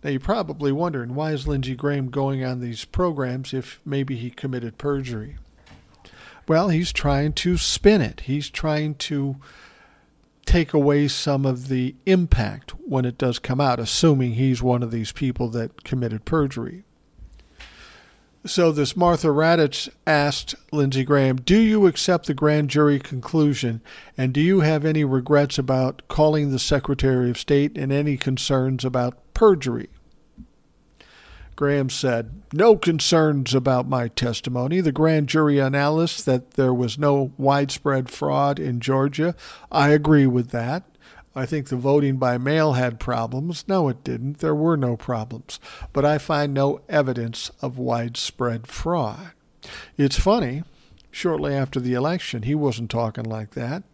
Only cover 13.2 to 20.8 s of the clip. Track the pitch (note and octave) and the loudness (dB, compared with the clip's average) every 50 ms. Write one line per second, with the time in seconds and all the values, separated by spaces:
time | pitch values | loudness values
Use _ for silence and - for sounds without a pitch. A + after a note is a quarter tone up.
13.2 | - B2+ A#2+ - _ - B2+ C3 D3 C3+ B2 A#2+ A#2 G#2+ - - - E3 D3+ C3+ | -2 -2 -2 -4 _ -4 -2 0 2 0 0 0 -2 -4 -2 2 4 4 4 4
14.2 | B2+ B2 A#2 A2 C3 C3+ B2+ A2+ A#2+ B2+ B2 B2 A#2+ A2+ A2+ A#2 A2 - - - | 2 0 0 0 2 2 2 2 2 2 2 2 0 -2 -4 -6 -6 -6 -6 -4
15.2 | C#3 C3 B2 B2 B2 A#2 A2+ A#2+ A2+ A2+ - - _ - - C3 B2 A#2 G#2+ A2 | -4 -4 -2 -2 -4 -4 -4 -4 -6 -6 -8 -14 _ -6 -4 -4 -2 -4 -4 -6
16.2 | - - - E3 D3 C3+ C3+ B2 A#2 - - F3+ G3+ _ _ _ _ _ _ _ | -6 -2 0 0 0 0 -2 -6 -10 -10 -12 -16 -20 _ _ _ _ _ _ _
17.2 | - - - - - _ _ _ - - - - - - - - - _ _ _ | -20 -20 -20 -20 -20 _ _ _ -20 -20 -20 -20 -20 -20 -20 -20 -20 _ _ _
18.2 | _ _ _ _ _ - - - F3 E3 D#3 D3 C#3+ C3+ - - F3+ F3 F3 D#3 | _ _ _ _ _ -6 0 4 4 4 4 2 0 -2 2 2 4 4 4 4
19.2 | - D#3+ C#3+ C#3+ D#3 E3 E3+ E3+ D#3 C#3+ C#3 - - - - _ _ - D#3 D3 | 2 2 2 4 4 4 4 4 4 2 0 -4 -10 -10 -14 _ _ 2 2 2
20.2 | C#3+ C#3+ C#3 - - - - - _ _ - D3+ | 2 2 -2 -4 -8 -10 -12 -14 _ _ -2 0